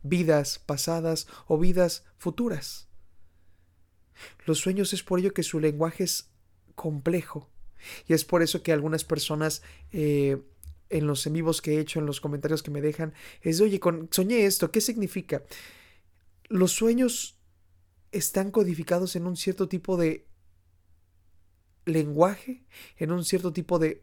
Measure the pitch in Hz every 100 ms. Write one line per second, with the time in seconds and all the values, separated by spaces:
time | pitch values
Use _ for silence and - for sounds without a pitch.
0 | 143 175 165 151 135 - - 143 - 165
1 | 165 160 - - - 156 180 180 175 -
2 | - - 175 - 240 160 - - - -
3 | - - - _ - - _ _ _ _
4 | _ - - - - 151 185 190 190 190
5 | - 180 190 190 160 160 156 147 165 -
6 | 185 - - _ _ _ _ - 165 151
7 | 165 175 - 151 - - - - - -
8 | - 160 - 175 165 175 170 151 151 156
9 | - 156 - 151 156 151 - - - 196
10 | 151 143 139 139 - - - - - 160
11 | 147 139 156 160 165 156 156 151 151 160
12 | 147 135 147 143 151 156 156 143 151 151
13 | 160 - - - 165 160 214 190 175 165
14 | 165 - 190 240 202 190 165 220 214 226
15 | 196 190 - 143 - - - - - _
16 | _ _ _ _ - 196 185 - 226 233
17 | 254 240 - - _ _ _ _ _ _
18 | _ - - 190 196 220 190 165 165 175
19 | 185 180 175 175 - 190 185 185 - 180
20 | 160 156 - - _ _ _ _ _ _
21 | _ _ _ _ _ _ _ _ - 160
22 | 147 147 180 202 - 254 _ - - -
23 | 160 175 165 185 175 170 156 175 160 -